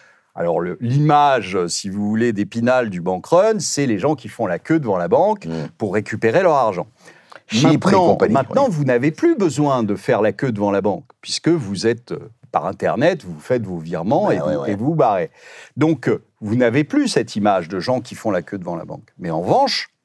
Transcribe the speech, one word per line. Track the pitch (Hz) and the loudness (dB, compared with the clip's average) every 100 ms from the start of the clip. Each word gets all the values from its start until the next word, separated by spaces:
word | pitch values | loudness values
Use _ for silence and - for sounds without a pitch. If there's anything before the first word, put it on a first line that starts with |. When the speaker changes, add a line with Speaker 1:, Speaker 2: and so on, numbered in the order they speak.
| _ _ _ | _ _ _
Speaker 1:
alors | - 85 82 | -4 -2 -2
le, | 87 85 | -4 -4
l'image, | 117 139 151 147 143 131 90 95 87 | -2 2 4 4 4 2 0 -2 -2
si | - 101 | -4 -6
vous | 98 104 | -4 -2
voulez, | 110 120 | 0 0
d'Épinal | 101 101 117 120 127 117 | 0 -4 -2 2 2 0
du | 90 | -4
bank | 87 92 - | -4 -4 2
run, | 170 214 214 | 2 4 0
c'est | 143 - 139 | -2 -2 -2
les | 101 | 0
gens | 139 | -2
qui | 151 104 | -2 -6
font | - 104 | -6 -4
la | 85 | -4
queue | - 160 | 0 0
devant | 120 92 | 0 -2
la | 87 | 2
banque | 127 196 208 82 | 2 2 0 -6
Speaker 2:
Mm. | 80 71 - | -8 -8 -8
Speaker 1:
pour | 104 | -4
récupérer | 104 98 113 113 143 | -4 -4 -2 0 2
leur | 185 | 4
argent. | 143 113 87 - _ - - _ - - | 4 2 -2 -8 _ -20 -20 _ -20 -6
Speaker 2:
Chypre | 110 135 | 2 4
et | - 185 | 4 4
Speaker 1:
Maintenant, | 196 175 | 4 4
Speaker 2:
compagnie, | - - | 4 2
Speaker 1:
maintenant, | 131 135 262 277 | 2 0 2 2
Speaker 2:
oui. | |
Speaker 1:
vous | 156 | 2
n'avez | 135 120 143 | 2 2 2
plus | 165 339 320 | 2 2 2
besoin | 180 131 147 127 | 0 2 0 2
de | 107 98 | 0 -2
faire | - 110 | 0 2
la | 107 | 2
queue | 98 135 | 0 -4
devant | 104 101 | 0 0
la | 98 | 0
banque, | 101 90 - _ | 0 -4 -8 _
puisque | - - 156 | -10 -4 0
vous | 170 98 95 113 | 0 0 -2 -2
êtes, | 120 - | -2 -6
euh, | - - - _ | -12 -12 -20 _
par | 80 82 | -4 -4
Internet, | 95 90 90 160 165 | -2 -2 2 0 0
vous | 90 78 | -6 -12
faites | - 127 98 | -4 -2 -2
vos | 87 | -8
virements | 80 87 90 156 208 | -6 -6 -2 0 0
Speaker 2:
Ouais, | 101 | 0
Speaker 1:
et, | |
Speaker 2:
ouais, | 76 | -2
Speaker 1:
vous, | 73 | -2
Speaker 2:
ouais. | 71 | -4
Speaker 1:
et | 101 | -4
vous | 131 | -2
vous | |
barrez. | 160 123 95 82 _ - - - - | 2 2 2 -2 _ -20 -20 -14 -2
Donc, | 156 156 131 | 0 0 -2
euh, | 104 - _ | -4 -6 _
vous | 107 | -4
n'avez | 120 120 127 | 2 2 2
plus | 151 285 262 | 0 0 2
cette | - 117 107 | 0 -2 0
image | 104 95 82 | 2 2 -2
de | 95 | -6
gens | 104 127 | -4 -4
qui | - | -6
font | - 113 | -8 -4
la | 92 | -4
queue | - 101 | -4 -8
devant | 87 82 | -8 -10
la | |
banque. | 85 - - - | -10 -16 -18 -12
Mais | 90 | -6
en | 80 | -4
revanche, | 92 214 277 - - _ | 0 2 2 -2 -8 _